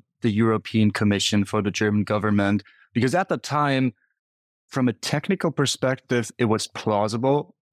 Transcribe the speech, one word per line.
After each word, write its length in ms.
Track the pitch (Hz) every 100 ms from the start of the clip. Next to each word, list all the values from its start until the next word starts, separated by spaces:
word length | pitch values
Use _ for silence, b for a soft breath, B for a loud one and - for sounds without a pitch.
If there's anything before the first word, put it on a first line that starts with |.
| - _
the 80 | 117
European 600 | 104 113 110 - 110 104
Commission, 540 | - 104 101 - 104
for 180 | 98 107
the 80 | 101
German 340 | 90 107 104
government, 580 | 98 107 107 101 101 101 - b b
because 200 | 123 123
at 140 | 175 190
the 80 | 160
time, 560 | - 151 147 135 131 - _ _ _ _ _ _ _
from 200 | 135 127
a 40 |
technical 580 | 113 - 147 - 196 175
perspective, 800 | 147 139 - 131 131 - 123 113 -
it 80 | 120
was 200 | 107 -
plausible 880 | - - 104 107 113 131 143 170 _ _